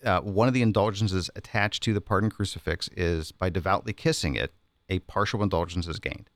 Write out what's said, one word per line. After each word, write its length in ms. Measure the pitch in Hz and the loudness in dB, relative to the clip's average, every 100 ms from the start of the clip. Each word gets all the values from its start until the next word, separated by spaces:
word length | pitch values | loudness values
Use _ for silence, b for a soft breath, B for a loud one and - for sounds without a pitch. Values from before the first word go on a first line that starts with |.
uh, 160 | 120 90 | 0 0
one 260 | 101 98 123 | 2 2 4
of 80 | |
the 80 | 127 | 4
indulgences 680 | 117 104 104 98 107 92 87 | 4 4 2 2 0 0 -2
attached 480 | - - 110 104 - | -8 -6 -2 0 0
to 100 | - | 0
the 80 | 101 | 0
"Pardon 300 | - 98 107 | 0 0 0
crucifix" 580 | - 98 - - 80 - - | -2 -4 -4 -4 -4 -6 -2
is 360 | 85 82 78 | 0 0 -4
by 180 | - 92 | -4 -4
devoutly 420 | 87 92 98 - | -2 0 0 -2
kissing 440 | - 165 156 78 58 | -2 -2 0 0 -2
it, 160 | 60 - _ _ - | -4 -8 _ _ -4
a 120 | 92 | -4
partial 420 | - 98 101 101 | -2 -2 -2 0
indulgence 440 | 101 87 85 87 85 | 0 0 0 -4 -4
is 120 | 82 | -6
gained. 320 | - - - | -8 -8 -12